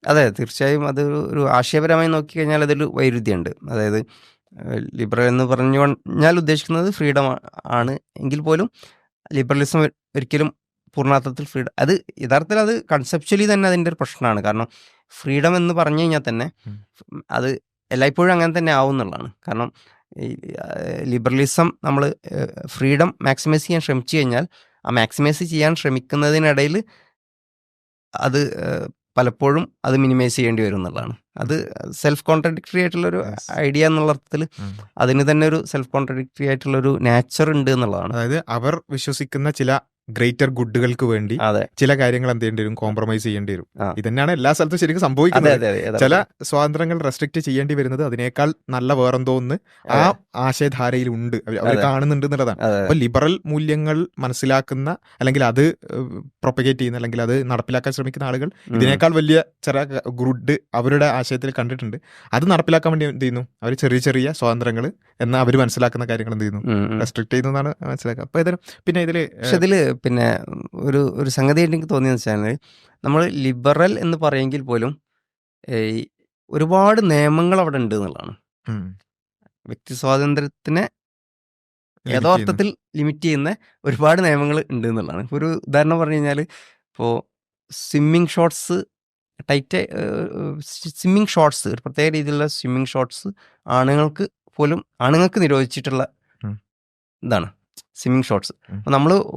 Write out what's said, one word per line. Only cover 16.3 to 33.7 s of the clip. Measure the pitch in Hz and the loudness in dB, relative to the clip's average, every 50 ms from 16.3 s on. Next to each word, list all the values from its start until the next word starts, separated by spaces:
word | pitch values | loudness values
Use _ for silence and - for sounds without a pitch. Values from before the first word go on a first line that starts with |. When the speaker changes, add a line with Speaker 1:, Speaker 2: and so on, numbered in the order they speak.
| 113 113 123 170 - _ _ | -4 -4 -4 -6 -8 _ _
Speaker 2:
ഉം. | 110 104 104 104 _ _ _ - _ - - - - | -16 -16 -16 -18 _ _ _ -20 _ -16 -16 -12 -6
Speaker 1:
അത് | - 120 123 131 135 - - _ _ _ _ _ | -4 -2 -2 -2 -4 -6 -10 _ _ _ _ _
എല്ലായ്പ്പോഴും | - 127 131 143 135 - 175 180 180 | 0 2 2 2 2 2 4 4 4
അങ്ങനെ | 175 170 165 160 175 | 4 2 2 0 0
തന്നെ | 165 160 147 | 0 2 4
ആവും | 139 135 139 | 4 4 2
എന്നുള്ളതാണ്. | 139 131 113 92 78 - - - - _ _ - | 2 0 -2 -4 -6 -8 -10 -12 -14 _ _ -6
കാരണം | - 110 120 - - _ _ _ _ _ _ _ - - | -4 -4 -4 -6 -8 _ _ _ _ _ _ _ -14 -12
ഈ, | - 120 123 | -10 -10 -10
ആ, | - - - - - - - - - 80 87 85 - - | -10 -12 -14 -14 -12 -12 -10 -10 -8 -8 -8 -8 -6 -4
ലിബറലിസം | - 123 123 110 127 127 135 139 135 - - 165 175 - _ - | -2 -2 -2 0 0 2 2 2 2 2 2 2 2 0 _ -4
നമ്മള്, | 143 139 139 143 143 - - - - - | -2 0 0 0 0 -2 -6 -10 -10 -6
ഏ, | - - - - - - | -6 -6 -6 -8 -12 -14
ഫ്രീഡം | - - - 135 135 143 143 165 - - - 131 | -14 -6 -2 0 2 4 4 2 2 0 -2 -2
മാക്സിമൈസ് | 135 135 - - 156 156 151 - | -2 -2 0 0 0 0 0 0
ചെയ്യാൻ | - 175 165 | 0 -2 -2
ശ്രമിച്ചു | - - 135 127 120 - - | 0 -2 -2 -4 -2 -2 -2
കഴിഞ്ഞാൽ | 156 139 127 120 123 160 175 - _ _ _ _ _ - | 0 0 2 0 0 -2 -4 -8 _ _ _ _ _ -6
ആ | - | -2
മാക്സിമൈസ് | 120 120 113 - - - 143 147 156 - 175 | 0 2 0 0 0 0 0 0 0 0 -4
ചെയ്യാൻ | 160 160 156 151 156 165 | -4 -2 0 2 2 0
ശ്രമിക്കുന്നതിനിടയിൽ | 156 - 147 131 131 127 - - 147 147 147 151 160 156 151 143 139 139 147 160 214 220 - _ _ _ _ _ _ _ _ _ _ _ _ _ _ _ _ _ _ _ _ _ _ _ _ - | 0 -2 -2 -2 -4 -4 -4 -2 0 2 2 2 2 2 2 2 2 2 0 0 -2 -4 -6 _ _ _ _ _ _ _ _ _ _ _ _ _ _ _ _ _ _ _ _ _ _ _ _ -8
അത്, | - - 139 127 143 147 131 - | -4 -2 0 0 0 0 -2 -4
ഏ, | - - - - 82 - - - _ _ _ _ | -6 -4 -4 -4 -4 -6 -8 -12 _ _ _ _
പലപ്പോഴും | - 127 120 120 - 139 139 143 160 180 - _ _ - | 0 0 0 0 0 0 2 2 2 -2 -4 _ _ -2
അത് | 123 131 | 0 2
മിനിമൈസ് | 135 135 131 131 127 127 123 - | 2 4 4 4 2 2 0 0
ചെയ്യേണ്ടി | - 123 117 113 110 110 | 0 0 0 2 2 0
വരും | 101 98 | 0 0
എന്നുള്ളതാണ്. | 98 90 87 - 113 117 117 117 - _ _ _ | -2 -4 -4 -6 -8 -8 -8 -10 -14 _ _ _
അത് | - - 123 151 160 - - - - - - | -8 -4 -4 -2 -4 -4 -6 -10 -12 -12 -12
സെൽഫ് | - - - 147 147 147 - | -8 -2 0 0 0 0 0
കോൺട്രഡിക്ടറി | - 160 156 151 165 165 175 - - - 180 | 0 0 2 2 0 -4 -4 -8 -4 -2 0
ആയിട്ടുള്ളൊരു | 180 175 175 175 175 175 175 185 - | 0 0 0 -2 -2 -2 -2 -2 -4
Speaker 2:
യെസ്. | - 104 101 - - - | -6 -8 -12 -12 -10 -6
Speaker 1:
ഐഡിയ | - 147 143 | -2 -2 0